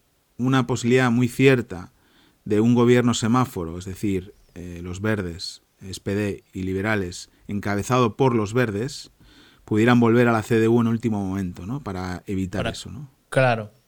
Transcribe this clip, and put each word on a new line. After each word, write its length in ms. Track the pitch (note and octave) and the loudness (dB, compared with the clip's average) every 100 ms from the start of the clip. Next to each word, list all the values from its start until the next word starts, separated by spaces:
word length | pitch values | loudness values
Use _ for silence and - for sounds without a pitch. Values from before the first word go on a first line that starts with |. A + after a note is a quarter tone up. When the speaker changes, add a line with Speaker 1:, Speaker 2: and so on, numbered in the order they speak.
| _ _ _ - | _ _ _ -6
Speaker 1:
una 280 | B2+ C3+ A#2+ | 0 0 0
posibilidad 440 | A#2+ A#2+ B2+ B2+ | -2 2 4 4
muy 180 | A#2 B2 | 2 0
cierta 640 | - C3+ B2+ A2+ F2 F#2 _ _ _ _ _ - | 4 4 4 0 -12 -16 _ _ _ _ _ 0
de 140 | G#2+ | 2
un 140 | A#2 | 4
gobierno 380 | A#2+ A#2+ B2 A#2+ | 6 6 6 4
semáforo, 640 | A#2 A2 B2+ B2 G2 E2 F2 | 0 0 0 0 -4 -8 -8
es 80 | |
decir, 480 | G2 F2+ G#2 F#2+ F2+ - _ | -12 -6 -2 -2 -6 -16 _
eh, 260 | - F2 F2 | -18 -14 -12
los 200 | F2+ F#2 | -12 -6
verdes, 580 | G#2+ G#2+ F2+ E2 - - _ _ | -2 -2 -4 -10 -14 -16 _ _
S 180 | F#2+ F#2 | -16 -10
P 140 | - | -6
D 300 | G2+ G#2 - _ | -4 -4 -6 _
y 80 | F#2+ | -8
liberales, 680 | F#2 F#2+ G#2 G#2+ F2+ - - _ - | -4 -4 -2 -4 -4 -10 -18 _ -10
encabezado 680 | G2+ G#2 G2+ F#2+ B2 A#2+ - | -6 -4 -4 0 0 0 2
por 180 | C3+ | 0
los 200 | A#2 G#2 | 2 0
verdes, 560 | A#2+ A#2+ G2 C3 - - _ _ - - _ - | 0 -2 -2 -8 -10 -18 _ _ -20 -20 _ -2
pudieran 340 | G#2+ A2+ B2 | 2 6 6
volver 260 | A#2 A#2 A#2+ | 6 4 4
a 60 | |
la 100 | A2+ | 2
C 160 | G#2 A2+ | 0 2
D 100 | A2+ | 4
U 120 | A#2+ | 4
en 60 | A#2 | 2
último 360 | A2+ A#2 G#2 | 0 -2 -4
momento, 440 | G2 G2 F#2 F2+ F#2 | -4 -4 -6 -8 -10
¿no? 160 | C#3 | -10
Para 400 | G#2+ F#2 F#2 F2+ - | -8 -8 -8 -10 -8
evitar 340 | F#2+ F#2+ F#2+ | -6 -4 -4
Speaker 2:
Para 100 | A2+ | -6
Speaker 1:
eso, 200 | A2 F#2 | -8 -12
¿no? 200 | G2 D3+ _ _ | -14 -16 _ _
Speaker 2:
Claro, 420 | - C3 A2 G#2 _ | 0 2 0 -6 _